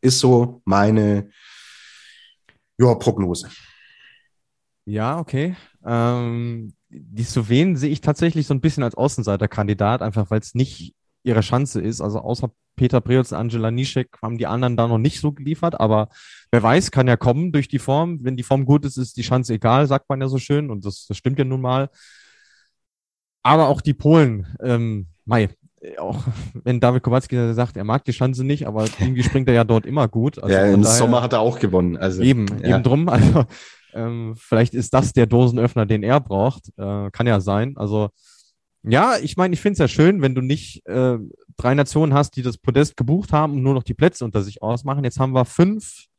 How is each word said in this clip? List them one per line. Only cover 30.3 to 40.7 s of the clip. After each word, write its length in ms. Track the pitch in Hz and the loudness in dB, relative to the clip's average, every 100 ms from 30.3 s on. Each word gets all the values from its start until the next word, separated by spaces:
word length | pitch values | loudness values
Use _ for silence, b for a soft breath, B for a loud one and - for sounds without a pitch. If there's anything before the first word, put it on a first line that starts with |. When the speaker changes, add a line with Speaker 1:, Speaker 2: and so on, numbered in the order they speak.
| - | -4
Speaker 2:
Also 160 | 101 | 2
Speaker 1:
Ja, 80 | 95 | 4
Speaker 2:
von 100 | 101 | 6
Speaker 1:
im 80 | 101 | 6
Speaker 2:
daher 140 | 110 117 | 6 6
Speaker 1:
Sommer 260 | 120 123 | 4 2
hat 100 | 120 | 2
er 80 | 120 | 0
auch 180 | 113 120 | 0 0
gewonnen. 380 | 104 92 90 85 | 0 2 0 -2
Also, 260 | 95 92 | -4 2
Speaker 2:
eben, 240 | 120 127 101 104 | 2 2 0 -4
Speaker 1:
ja. 120 | - | 0
Speaker 2:
eben 80 | 95 | 2
drum. 260 | 123 139 170 | 2 2 0
Also, 360 | 123 - 160 123 B B B B | 4 4 4 0 B B B B
ähm, 400 | 113 117 117 113 113 | -10 -8 -6 -10 -12
vielleicht 380 | - 113 117 | -2 2 2
ist 180 | 120 120 | 0 0
das 220 | 131 - | 0 2
der 120 | - 113 | 2 4
Dosenöffner, 600 | 120 127 120 117 - 104 | 4 4 2 0 0 0
den 160 | 110 | 0
er 180 | 104 143 | 2 0
braucht. 480 | 127 98 113 - - - | 0 -2 -2 -2 -16 -12
Äh, 340 | 98 101 101 | -8 -6 -8
kann 160 | - 120 | -2 2
ja 140 | 104 | 2
sein. 360 | 95 101 123 139 | 2 -2 -2 -4
Also, 340 | 104 107 104 b b b b b _ _ | -4 -2 -4 b b b b b _ _
ja, 340 | 107 123 226 233 | 0 2 4 0
ich 220 | 151 - | -4 -2
meine, 160 | 185 | -2
ich 60 | 175 | 0
find's 180 | 214 185 | -2 0
ja 100 | 147 | 0
schön, 320 | - 160 202 | 4 4 4
wenn 140 | 135 | 0
du 80 | 127 | -2
nicht, 440 | 127 147 - | -2 -4 -6